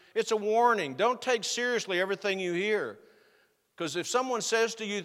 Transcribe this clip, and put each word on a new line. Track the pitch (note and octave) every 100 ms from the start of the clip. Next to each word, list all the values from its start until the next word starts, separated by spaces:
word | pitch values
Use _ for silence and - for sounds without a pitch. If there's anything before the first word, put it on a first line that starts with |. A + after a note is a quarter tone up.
| -
it's | A3 G#3+
a | A3
warning. | G#3 A3 A#3+ A3 D3
Don't | C3 A3 B3+
take | B3+ A#3+
seriously | - - B3 A#3 F#3+ F3+
everything | F#3+ G3 G3+ F#3+
you | F3+
hear. | F3 G#3 G#3+ B2+ G#2 - _ _ _ _ _ _ -
'Cause | E3 E3
if | D#3
someone | B3 C4 A#3
says | F3+ A3+ A3+ A3+
to |
you | G#3+ G3+